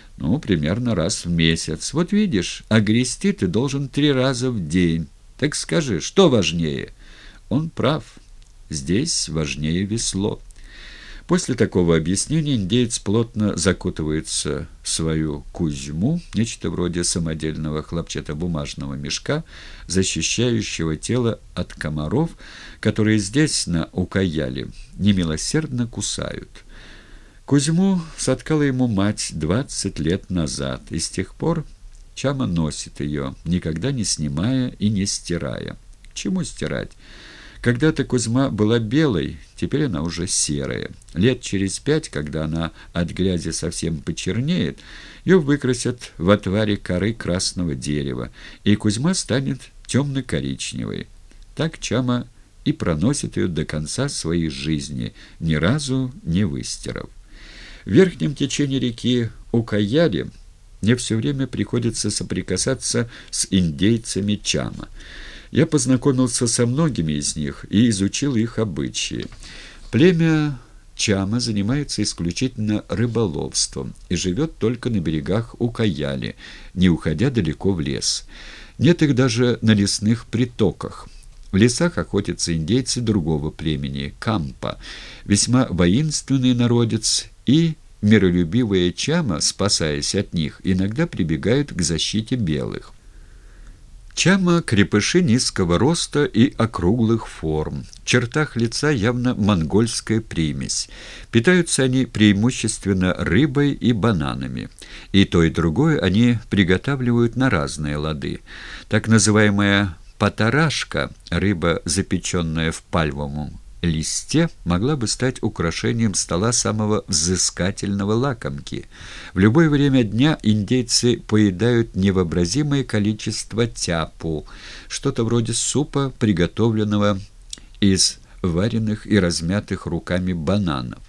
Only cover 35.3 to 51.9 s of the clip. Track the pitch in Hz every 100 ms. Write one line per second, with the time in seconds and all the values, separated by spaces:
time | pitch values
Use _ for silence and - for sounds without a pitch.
35.3 | 85 71 50 50 50 - - - - 202
36.3 | 185 131 - 73 64 - - - - -
37.3 | - - - 120 120 156 151 123 127 117
38.3 | 127 135 104 107 120 110 139 156 87 71
39.3 | - - - - 139 143 73 85 82 92
40.3 | - - 71 65 57 - - - 85 120
41.3 | 123 - 95 98 - 135 156 - 73 73
42.3 | 78 78 82 82 - - 85 85 - 92
43.3 | 87 82 - 82 - 82 78 85 82 92
44.3 | 98 143 180 78 - - - - - 156
45.3 | 185 139 143 127 120 123 123 - - 85
46.3 | 104 95 101 104 101 - 90 101 117 82
47.3 | 90 - 95 87 65 71 73 67 62 58
48.3 | - - - 101 104 107 104 160 190 -
49.3 | 123 139 131 - - - 123 143 135 127
50.3 | 73 67 64 - 64 53 50 50 - -
51.3 | - - - 160 - -